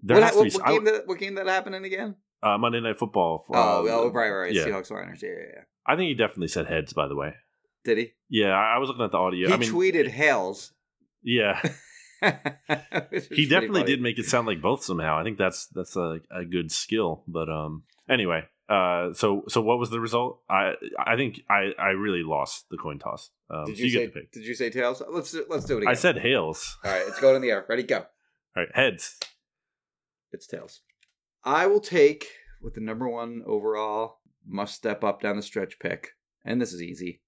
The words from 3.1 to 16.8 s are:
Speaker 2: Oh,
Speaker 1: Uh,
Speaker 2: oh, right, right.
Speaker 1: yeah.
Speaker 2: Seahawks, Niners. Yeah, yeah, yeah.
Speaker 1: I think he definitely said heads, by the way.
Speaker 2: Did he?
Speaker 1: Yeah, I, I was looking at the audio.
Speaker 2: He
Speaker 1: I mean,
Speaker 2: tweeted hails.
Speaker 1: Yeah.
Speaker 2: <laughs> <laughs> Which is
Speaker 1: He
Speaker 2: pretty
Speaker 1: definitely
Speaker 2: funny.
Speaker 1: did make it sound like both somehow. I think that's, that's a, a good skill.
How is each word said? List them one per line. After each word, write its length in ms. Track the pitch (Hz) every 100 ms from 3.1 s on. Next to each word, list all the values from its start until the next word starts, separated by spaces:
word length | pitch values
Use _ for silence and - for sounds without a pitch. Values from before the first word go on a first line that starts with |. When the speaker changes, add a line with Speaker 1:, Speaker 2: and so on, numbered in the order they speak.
| 104 85 82 -
Speaker 2:
Oh, 40 |
Speaker 1:
Uh, 360 | 123 113 87 87
Speaker 2:
oh, 200 | 117 120
right, 180 | 120 110
right. 220 | 98 90
Speaker 1:
yeah. 120 | 87 80
Speaker 2:
Seahawks, 240 | 98 92
Niners. 320 | 104 92 82
Yeah, 80 | -
yeah, 160 | 85 -
yeah. 60 | - - _ -
Speaker 1:
I 100 | 156
think 120 | 180
he 60 |
definitely 340 | 131 107 - 82
said 180 | - 73
heads, 260 | 82 76
by 140 | - 71
the 80 | 71
way. 180 | 71 - _ _ _ _
Speaker 2:
Did 140 | - 110
he? 140 | 113 _ _
Speaker 1:
Yeah, 220 | 110 101
I, 200 | 95 107 120
I 20 |
was 100 | 135
looking 160 | 123
at 80 | 110
the 60 | 90
audio. 300 | 92 90 90
Speaker 2:
He 60 |
Speaker 1:
I 20 | 180
mean, 140 | 117
Speaker 2:
tweeted 380 | 170 185 170 135
hails. 640 | 113 151 127 92 101 - _ _ _ _ _
Speaker 1:
Yeah. 380 | - 120 104 98 -
Speaker 2:
<laughs> 60 | - - - - _
<laughs> 880 | 196 - - - _ 147 - 185 -
Which 140 | -
is 20 |
Speaker 1:
He 40 | -
Speaker 2:
pretty 180 | 151 151
Speaker 1:
definitely 340 | 165 220 196
Speaker 2:
funny. 100 | 135
Speaker 1:
did 80 | 139
make 180 | 123 113
it 80 | 110
sound 200 | 127 113
like 160 | 90
both 200 | 80 135
somehow. 340 | - 90 80 78
I 60 |
think 140 | 87 104
that's, 280 | 92 - -
that's 300 | - 90 98
a, 240 | 87 80 _
a 140 | 90
good 260 | 85 87 80
skill. 520 | -